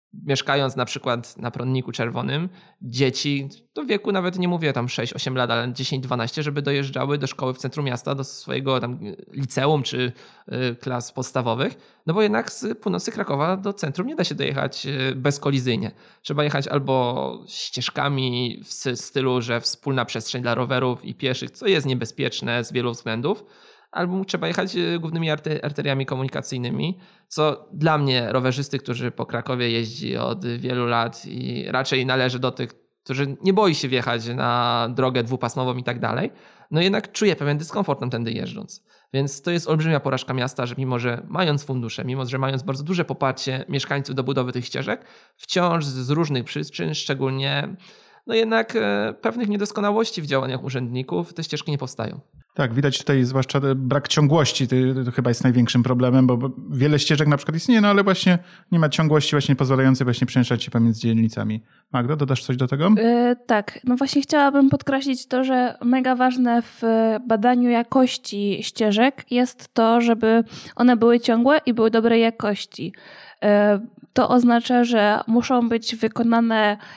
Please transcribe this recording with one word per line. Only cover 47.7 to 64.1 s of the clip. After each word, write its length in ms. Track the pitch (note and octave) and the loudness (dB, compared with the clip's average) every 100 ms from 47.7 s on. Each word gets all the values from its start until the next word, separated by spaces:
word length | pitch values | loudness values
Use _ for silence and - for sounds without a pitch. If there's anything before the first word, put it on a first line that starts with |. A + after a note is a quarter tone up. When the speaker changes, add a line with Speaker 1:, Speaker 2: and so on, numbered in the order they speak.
| F#3 - - _ _ - | -10 -18 -20 _ _ -2
Speaker 1:
no 80 | A3+ | 0
jednak, 400 | A3 A3+ A3+ A#3 | 2 0 0 0
e, 380 | G#3 G3+ G#3+ - | 0 0 -2 -4
pewnych 280 | A3 A#3+ G#3 | -4 -2 -2
niedoskonałości 720 | G#3 G3+ G#3+ G#3 G#3+ A3+ F#3 | -2 -4 -2 0 0 -2 -4
w 40 | C#3+ | -2
działaniach 380 | C3+ C3 C3 | -2 -2 -4
urzędników 680 | C3+ B2+ B2 B2+ C3 F3 E3+ | -6 -6 -4 -6 -4 -4 -4
te 100 | - | -8
ścieżki 280 | D#3+ D3+ - | -8 -6 -4
nie 60 | C#3+ | -4
powstają. 420 | C3 - A2 C3 - - _ | -4 -6 -8 -8 -16 -20 _
Speaker 2:
Tak, 200 | - B2 | -2 0
widać 240 | A#2+ C#3 - | 2 0 0
tutaj 260 | - C3+ | 2 2
zwłaszcza, 360 | B2 C3 B2+ C#3 | 4 2 0 0
e, 160 | C#3 C3+ | 0 0
brak 320 | B2+ C#3 - | 0 0 0
ciągłości, 600 | - C#3+ E3 C3+ - B2+ | 2 4 6 4 0 2
ty-, 280 | C3 B2+ C3 B2 | 2 2 0 -2
to 60 | |
chyba 180 | C3+ B2 | 0 0
jest 140 | A#2 | 2
największym 400 | B2+ B2 A#2 B2 | 4 4 4 4
problemem, 440 | A#2+ B2 B2+ C3 B2+ | 2 2 4 6 6
bo, 100 | A#2+ | 4
bo 120 | C3 - - | -2 -6 -6
wiele 300 | C3+ D3 D3 | 0 2 4
ścieżek 280 | - D3+ D3+ | 4 4 4
na 100 | C#3+ | 2
przykład 180 | - D#3+ | 0 -2
istnieje, 260 | - A3+ | 2 4
no 60 | G#3 | 6
ale 160 | G3+ | 4
właśnie 360 | G3 F#3 F#3 F3 - - _ | 4 4 4 2 0 -20 _
nie 80 | E3+ | 2
ma 100 | D3+ | 4
ciągłości 420 | D#3 D#3 D3+ - | 4 4 4 4
właśnie 240 | D3 - C3+ | 2 2 2
pozwalającej 500 | C3 C3+ C3 B2+ B2 | 4 4 6 4 2
właśnie 220 | A#2+ B2 | 0 2
przemieszczać 360 | B2+ A#2+ A#2 | 2 2 0
się 80 | - | 0
pomiędzy 300 | A#2 A#2 A2 | 2 2 2
dzielnicami. 640 | A#2 A2+ A2 A2 G#2+ A2 - _ _ | 2 2 2 0 -4 -6 -10 _ _
Magdo, 240 | B2+ A#2+ D3+ | -2 0 0
dodasz 280 | C3+ B2+ | 0 0
coś 140 | - B2+ | -2 -2
do 100 | B2+ | 0
tego? 220 | C#3+ F3+ G#3+ | 2 4 6
Speaker 3:
E, 380 | A#3 A#3+ A#3+ B3 - | 4 4 2 0 0
tak, 340 | G#3+ G#3 - | 0 -2 -6
no 120 | B3+ B3 | -2 0
właśnie 260 | C#4 | 2